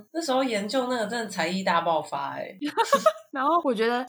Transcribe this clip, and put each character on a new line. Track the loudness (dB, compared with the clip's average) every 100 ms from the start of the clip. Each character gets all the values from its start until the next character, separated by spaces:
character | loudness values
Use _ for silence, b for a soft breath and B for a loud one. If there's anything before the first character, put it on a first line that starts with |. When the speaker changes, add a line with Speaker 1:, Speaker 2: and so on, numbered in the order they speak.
| -8
Speaker 1:
那 | -8
时 | 0
候 | 0
研 | 2 0 0
究 | -2 0
那 | -2
个 | -2
真 | -4
的 | -6
才 | -4 -2
艺 | 0
大 | 2 2
爆 | 2 0
发 | 0 -6 -6
欸。 | -6 -10 -6
Speaker 2:
<laughs> | -6 0 2 4 4 0 -8
然 | -2 2
后 | 2
我 | 2
觉 | 2 2
得 | 0